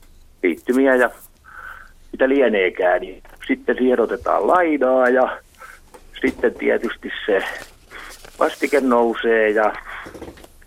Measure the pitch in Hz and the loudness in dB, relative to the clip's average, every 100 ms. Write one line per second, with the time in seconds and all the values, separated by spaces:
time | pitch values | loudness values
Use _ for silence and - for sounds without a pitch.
0 | - - - _ 90 80 - 123 135 127 | -20 -20 -20 _ -2 -2 -2 2 4 4
1 | 120 - - _ - - - - - - | 2 -2 -20 _ -20 -20 -18 -20 -20 -20
2 | - - 131 139 123 104 92 87 90 90 | -18 0 2 4 2 2 0 0 0 0
3 | 92 92 - - - 127 - 120 127 123 | -2 -14 -20 -14 -6 -4 -2 0 2 2
4 | 113 95 87 82 104 175 175 147 127 131 | 0 -2 -2 0 2 2 2 0 2 2
5 | 127 127 123 - - - - - - - | 2 2 0 -2 -16 -20 -20 -20 -20 -20
6 | - - 131 - 120 - 117 107 113 - | -20 -6 -4 -2 -2 -2 -2 -2 -4 -8
7 | - - - 95 - - - - - - | -12 -8 -2 -2 -2 -10 -16 -20 -20 -20
8 | - - - - 147 - 139 143 131 120 | -20 -20 -20 -4 -2 -2 0 2 4 4
9 | 117 110 117 113 107 107 107 - - - | 2 0 0 2 4 2 0 -2 -10 -16
10 | - - - - - - | -16 -16 -18 -18 -20 -20